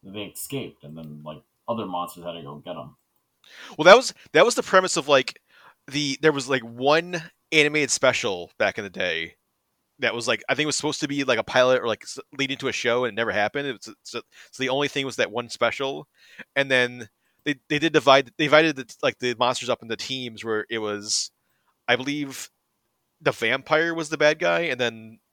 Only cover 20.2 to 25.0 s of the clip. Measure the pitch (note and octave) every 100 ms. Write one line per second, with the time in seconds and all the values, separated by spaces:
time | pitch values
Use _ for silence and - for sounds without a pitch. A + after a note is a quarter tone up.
20.2 | B2 G#2+ A2+ A2 G#2+ A2+ G#2+ G#2 G#2 -
21.2 | - _ _ _ _ _ - A#2+ C3 D3
22.2 | C#3+ B2+ - _ _ _ _ _ _ _
23.2 | D3+ A#2+ A2+ C3 C3 D#3 E3 E3 D3+ D#3
24.2 | D3+ D#3 E3+ E3+ E3+ B2 A#2+ A2+